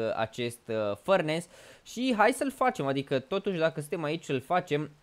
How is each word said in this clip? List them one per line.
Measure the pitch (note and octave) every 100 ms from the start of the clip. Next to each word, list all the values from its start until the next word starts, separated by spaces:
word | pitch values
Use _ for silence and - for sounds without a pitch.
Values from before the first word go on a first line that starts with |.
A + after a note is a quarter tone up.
| A2 -
acest, | A2+ - A#2+ - -
uh, | A2 G#2 G2+
furnace | - F#3+ D3+ D#3+ - - - -
și | - - C4 G#3+
hai | G#3+
să-l | C4 C#4+
facem. | - B3+ B3 C#3
Adică | C#3 C3+ C3+
totuși, | - G3 G3+ F3+
dacă | D#3+ D#3
suntem | D3 F3+
aici, | D3 E3
să-l | - C3+
facem. | - F3+ F3 D3 D3+ -